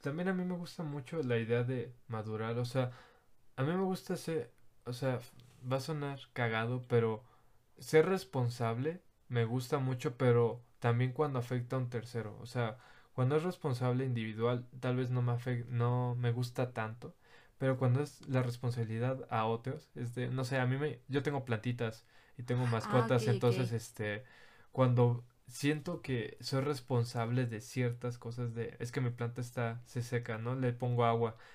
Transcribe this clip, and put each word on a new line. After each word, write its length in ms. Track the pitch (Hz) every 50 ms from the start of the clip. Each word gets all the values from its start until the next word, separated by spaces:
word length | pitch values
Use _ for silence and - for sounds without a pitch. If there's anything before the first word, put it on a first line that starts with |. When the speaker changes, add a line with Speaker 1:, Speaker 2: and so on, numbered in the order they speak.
Speaker 1:
También 280 | - 185 - 165 180 190
a 40 |
mí 120 | 185 180 180
me 100 | 180 180
gusta 260 | 170 175 - - -
mucho 400 | 165 147 143 147 127 - 170 165
la 160 | 139 123 120 113
idea 240 | 113 110 120 120
de 300 | 120 123 131 123 - - - - - -
madurar, 500 | 113 110 107 110 110 107 113 113 117 120
o 60 | 123
sea, 260 | 123 - 131 127 123 - - - - - - _ _ - - - - -
a 60 | -
mí 100 | 135 147
me 100 | 175 190 190
gusta 320 | 185 185 175 - - 185
ser, 340 | 170 - 165 165 156 - - - - - - - - -
o 60 | 123 127
sea, 260 | 123 139 131 127 117 - - - - - - - - 127 123
va 60 | 131
a 40 | 135
sonar 400 | 131 - 156 147 143 139 139 131 - -
cagado, 500 | _ - 120 113 110 113 117 117 123 127 123 -
pero 340 | 123 117 113 113 110 107 - - - - _ - - _ _ _ _ -
ser 280 | 131 - 156 156 160
responsable 960 | 185 196 185 - - - 131 123 120 120 - 120 113 113 120 131 160 170 180 - - _ _ _ -
me 160 | 123 120 117
gusta 340 | 113 123 131 127 - 151 143
mucho, 380 | 131 131 131 123 - 151 123
pero 460 | - 131 123 120 120 117 113 113 - - - - -
también 340 | - 120 117 120 127 127
cuando 260 | 123 147 151 147 135 123
afecta 380 | 120 - 127 123 120 123 135
a 20 | 131
un 120 | 127 120
tercero, 480 | 123 113 107 - - 117 107 104 107 -
o 60 | -
sea, 320 | 120 - 123 117 110 110 - - - - - - _
cuando 240 | - - 127 127 151
es 60 | 156
responsable 600 | 165 180 175 - - 147 123 120 127 127 123 127 135
individual, 600 | 131 123 113 110 110 107 110 113 120 123 123 123 - - 127
tal 160 | - 127 127
vez 140 | 127 131 123
no 100 | 123 123
me 100 | 123 120
afec-, 340 | 120 120 - 131 123 120 117
no 480 | 120 123 120 120 120 123 123 123 123 123 123
me 140 | 123 120
gusta 400 | 117 123 123 120 - - 127 123
tanto, 420 | - 113 110 110 113 - - - - _ _ - - - - - _ -
pero 180 | 135 135 131
cuando 260 | 127 135 123 123 139
es 240 | 147 147 - - -
la 160 | - 131 127
responsabilidad 840 | 127 120 120 - - 123 120 120 113 107 110 113 120 127 131 131 - -
a 140 | 120 113 110
otros, 460 | 113 113 113 - 131 143 156 - _ _
es 200 | 139 123 120 -
de, 140 | 127 123 127
no 160 | 127 131 131
sé, 140 | 120 135 131
a 80 | 127
mí 120 | 123 131 139
me, 220 | 147 151 120 - - -
yo 140 | 127 143
tengo 220 | 127 151 143 135 123
plantitas 640 | - 117 107 - 123 120 120 120 110 - - - _ _ - - - - -
y 60 | 123
tengo 200 | 120 123 123 127
Speaker 2:
Ah, 60 | 123
Speaker 1:
mascotas, 520 | 117 113 - - 135 127 117 113 131 120
Speaker 2:
ok, 60 | 113 123
ok. 40 | 104
Speaker 1:
entonces, 380 | 95 123 120 117 127 127 117
este, 520 | 117 113 - - - - 110 107 104 107 - - - - - - - - - -
cuando 520 | - - 127 123 123 123 120 120 120 120 - - _ _ _ -
siento 520 | - - - 143 151 151 135 175 - 117
que 380 | - - 127 117 - - - -
soy 220 | 123 - 139 135
responsable 840 | 135 147 147 127 - - 131 120 117 120 - 120 113 117 123 127 127
de 140 | 117 113 107
ciertas 580 | - - - 127 123 120 120 120 - 123 120 -
cosas 360 | - 117 113 123 120 120 113
de, 220 | 117 113 - - -
es 140 | 120 120
que 80 | - 135
mi 100 | 127 123
planta 300 | 120 - 120 117 120 127
está, 420 | 123 123 - 127 120 113 113 120 -
se 160 | - - 123
seca, 360 | 117 - 127 117 117 - 113 110
¿no? 160 | 113 120 131
Le 180 | 135 127 123
pongo 320 | 120 120 127 123 120 117 120
agua 320 | 117 117 117 117 110 107 - - -